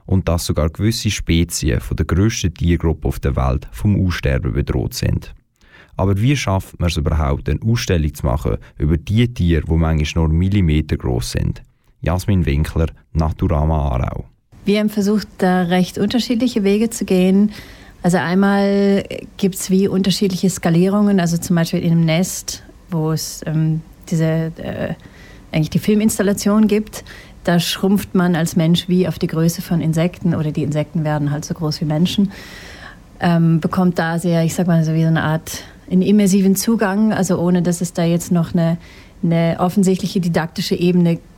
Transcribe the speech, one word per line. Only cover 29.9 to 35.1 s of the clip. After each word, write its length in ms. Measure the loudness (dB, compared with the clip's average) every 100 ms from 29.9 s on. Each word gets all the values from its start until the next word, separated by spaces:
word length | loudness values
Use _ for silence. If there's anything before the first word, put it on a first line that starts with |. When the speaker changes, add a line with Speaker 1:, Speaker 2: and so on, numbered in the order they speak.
| 0 -2 -2 -2
Speaker 2:
oder 160 | -2 -2
die 140 | -4
Insekten 400 | -2 -2 -2 -4
werden 260 | -2 -2 -2
halt 140 | -4
so 100 | -6
groß 260 | -6 -4 -2
wie 40 |
Menschen, 480 | -2 0 0 0 -2 -4 -18 -20 -20 -20 -20 -20 -20 -4
ähm, 400 | 0 4 4 2
bekommt 400 | 0 0 0 0
da 180 | -2 -2
sehr, 240 | 0 2
ich 120 | 0
sag 120 | 0 2
mal, 180 | 2
so 100 | 2
wie 80 | 2
so 40 |
eine 160 | 2